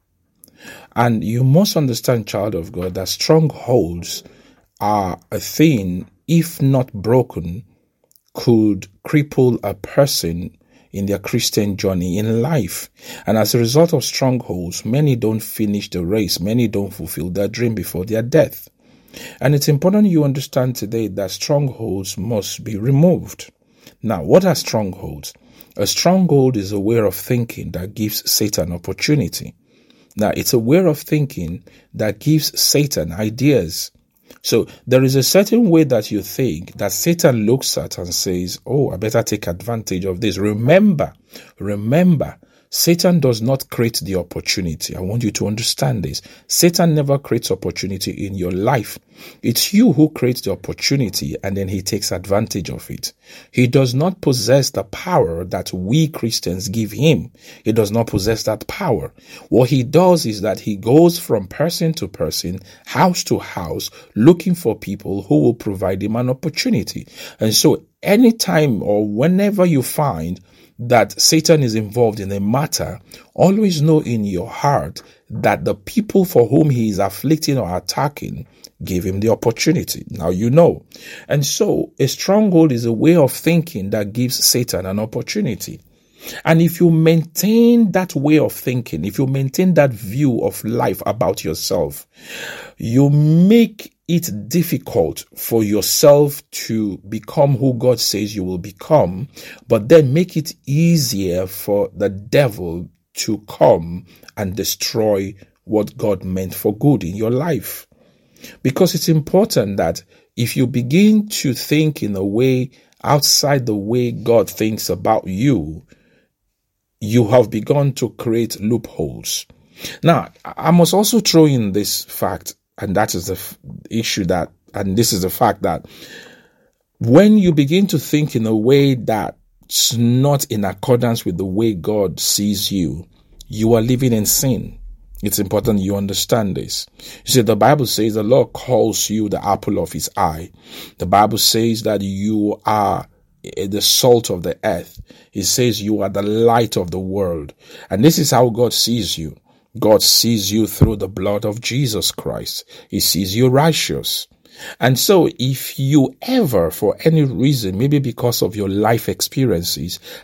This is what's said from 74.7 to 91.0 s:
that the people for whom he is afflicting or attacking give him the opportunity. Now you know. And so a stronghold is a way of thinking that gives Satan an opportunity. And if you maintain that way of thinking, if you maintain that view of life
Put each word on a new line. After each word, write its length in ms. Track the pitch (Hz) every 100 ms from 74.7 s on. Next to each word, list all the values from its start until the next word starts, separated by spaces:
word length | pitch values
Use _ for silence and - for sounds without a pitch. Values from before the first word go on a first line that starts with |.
| 135 73 - - _ -
that 360 | 110 107 104 113
the 100 | 98
people 480 | - - 208 196
for 240 | 175 - 113
whom 220 | 139 156
he 180 | 123 110
is 120 | 95
afflicting 580 | 98 - 135 156 - 135
or 180 | 92 90
attacking 720 | - - 143 143 - - - _ - - -
give 200 | 90 85
him 140 | 95
the 80 | 110
opportunity. 800 | 104 120 113 - 160 - - -
Now 200 | - 82
you 200 | 92 113
know. 360 | 147 165 76 - - - - -
And 180 | 147 139
so 460 | - 202 143 - -
a 80 | 135
stronghold 640 | - - 202 214 170 160
is 140 | 120 117
a 80 |
way 240 | 113 147 175
of 160 | 131
thinking 560 | - - 170 - 113 95
that 240 | 110 104
gives 280 | 110 123 -
Satan 440 | - 127 120 90 92
an 140 | 101
opportunity. 800 | 110 - - 214 190 101 - - _ _ _ _ - - -
And 160 | 165
if 180 | 170 170
you 100 | 175
maintain 1000 | 160 160 165 - - 196 226 233 240 220
that 240 | 185 185 143
way 240 | 143 156
of 140 | 123
thinking, 500 | - - 127 113 78
if 140 | 92 101
you 100 | 131
maintain 460 | 135 135 - 185
that 180 | 156 143
view 480 | 110 104 120 147 117
of 240 | - -
life 400 | 107 120 123 98